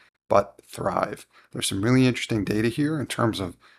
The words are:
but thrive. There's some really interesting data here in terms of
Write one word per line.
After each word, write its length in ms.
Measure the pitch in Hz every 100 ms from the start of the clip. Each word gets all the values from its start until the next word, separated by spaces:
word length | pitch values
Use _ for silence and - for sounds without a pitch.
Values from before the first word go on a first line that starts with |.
| _ _ -
but 260 | 101 101 - -
thrive. 560 | - 85 90 95 107 - _ _
There's 160 | - -
some 160 | 98
really 200 | 113 127
interesting 400 | 127 120 - 113
data 220 | 92 104 113
here 320 | 147 147 156
in 80 | 120
terms 320 | - 117 98
of 180 | 90 - _